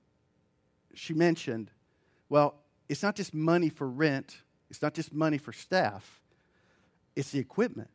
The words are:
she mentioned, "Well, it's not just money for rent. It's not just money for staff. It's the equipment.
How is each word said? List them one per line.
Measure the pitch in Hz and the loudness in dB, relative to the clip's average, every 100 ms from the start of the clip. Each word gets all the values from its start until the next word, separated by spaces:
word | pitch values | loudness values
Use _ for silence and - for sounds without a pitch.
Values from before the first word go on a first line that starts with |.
| _ _ _ _ _ _ _ _ _ | _ _ _ _ _ _ _ _ _
she | - - | -16 -6
mentioned, | 156 170 165 - 113 104 _ _ _ _ _ _ | 2 2 2 -4 -8 -8 _ _ _ _ _ _
"Well, | 147 147 - _ _ - | 4 4 0 _ _ -8
it's | 139 | -2
not | 202 208 | -2 -2
just | 185 | -6
money | 156 160 175 160 | 0 2 4 2
for | - 135 | -2 -6
rent. | 123 156 139 - - _ _ _ | 0 2 2 -4 -16 _ _ _
It's | - | -6
not | 151 | -4
just | 156 156 | -4 -6
money | 147 156 147 | 0 0 0
for | 127 | -4
staff. | - - 185 123 101 - - _ _ _ _ _ _ _ _ _ - | -14 -2 0 0 -2 -14 -20 _ _ _ _ _ _ _ _ _ -6
It's | 139 | -4
the | 139 | -4
equipment. | 120 - 240 120 110 | -2 -2 -2 -2 -14